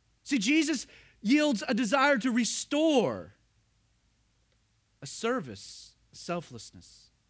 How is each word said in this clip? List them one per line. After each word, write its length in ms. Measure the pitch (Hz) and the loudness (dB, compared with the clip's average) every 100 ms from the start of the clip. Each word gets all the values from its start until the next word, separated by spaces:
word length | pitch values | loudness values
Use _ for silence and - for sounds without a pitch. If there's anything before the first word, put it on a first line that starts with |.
| _ _ | _ _
See, 140 | - 285 | -4 -2
Jesus 480 | 190 311 302 294 - - - _ | 2 2 2 -2 -6 -18 -20 _
yields 420 | 202 294 302 208 302 | 2 4 4 2 -2
a 60 | |
desire 460 | 233 233 277 277 269 | -2 2 4 4 2
to 120 | 262 | 2
restore, 1040 | 233 233 - - 285 320 269 147 101 85 _ _ _ _ _ _ _ _ _ _ _ _ _ _ _ _ _ | 0 0 -2 -2 2 4 4 2 -2 -10 _ _ _ _ _ _ _ _ _ _ _ _ _ _ _ _ _
a 60 | 139 | -14
service, 840 | - 226 262 139 98 - - - _ _ | -6 -4 -4 -6 -12 -14 -18 -20 _ _
a 20 | - | -14
selflessness. 960 | - 175 165 120 - 95 - - _ _ | -8 -8 -8 -16 -16 -20 -20 -20 _ _